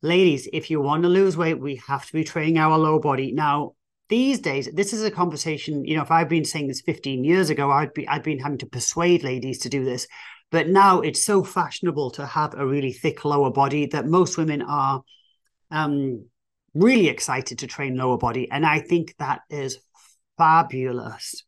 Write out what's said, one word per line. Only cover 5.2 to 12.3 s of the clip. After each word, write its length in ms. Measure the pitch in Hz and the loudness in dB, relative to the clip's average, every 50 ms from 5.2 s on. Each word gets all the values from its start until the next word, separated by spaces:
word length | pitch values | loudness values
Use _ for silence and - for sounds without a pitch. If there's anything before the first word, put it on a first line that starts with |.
| 180 175 151 147 - 165 156 143 - - 151 143 135 | -2 -2 -2 -4 -4 -6 -6 -6 -6 -6 -6 -6 -4
you 120 | 147 151 | -2 -2
know, 80 | 156 143 | -2 0
if 80 | - | 2
I'd 180 | 165 165 165 139 | 2 2 2 2
been 160 | 170 165 156 | 0 0 0
saying 220 | - - 160 147 135 | -2 -4 -6 -6 -6
this 140 | 131 - | -6 -6
fifteen 420 | - - 156 - - 139 135 127 127 | -4 -6 -6 -4 -4 -6 -4 -2 2
years 260 | 147 170 185 185 156 | 2 4 4 4 2
ago, 220 | 156 143 143 139 | 0 0 2 2
I'd 220 | 139 139 151 143 - | 2 2 2 0 -4
be, 120 | 170 143 - | -10 -4 -4
I'd 140 | 143 151 | -4 -4
been 160 | - 160 151 135 | -2 -4 -6 -4
having 220 | 131 143 147 123 | -4 -6 -6 -6
to 80 | - 120 | -8 -10
persuade 560 | - 127 - - - - 170 175 175 170 143 | -10 -6 -6 -4 -2 0 2 4 4 4 2
ladies 360 | 135 127 127 117 135 127 120 | -2 -4 -4 -4 -6 -6 -6
to 100 | - 123 | -8 -6
do 140 | 135 139 131 | -4 -2 -2
this. 240 | 131 123 123 - - - - - - - _ _ _ | -2 -4 -4 -8 -10 -14 -20 -20 -20 -20 _ _ _
But 180 | - 165 151 156 | -2 0 0 4
now 320 | 185 196 196 196 185 165 | 4 6 6 6 6 4
it's 240 | 147 160 - - - | 2 0 -2 -2 -2
so 180 | - 208 196 180 | 2 2 2 2
fashionable 680 | - - 196 170 143 - - - 175 156 143 147 127 | 0 -2 -4 -4 -4 -4 -4 -4 -2 -2 -2 -4 -4
to 140 | - - 143 | -6 -8 -12
have 280 | 135 | -6